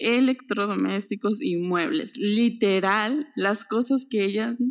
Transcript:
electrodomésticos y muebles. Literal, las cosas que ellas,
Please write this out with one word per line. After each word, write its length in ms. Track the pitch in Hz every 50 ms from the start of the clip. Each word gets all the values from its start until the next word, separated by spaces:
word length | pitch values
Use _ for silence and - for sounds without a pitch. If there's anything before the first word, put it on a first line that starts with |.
| - 226 240
electrodomésticos 1200 | 247 262 262 262 254 - - - 214 202 208 196 190 190 190 196 196 202 - 208 202 - 202 220 208
y 140 | - 185 175
muebles. 640 | 170 175 180 180 175 165 - 156 160 - - -
Literal, 1120 | - 202 208 208 226 240 233 233 - 220 196 190 190 185 190 196 220 214 220 269 302 294 - _
las 280 | - 185 196 214 - -
cosas 420 | - 214 226 247 - 269 262 262 -
que 160 | - 208 196
ellas, 340 | 196 196 214 220 233 240 - 240 254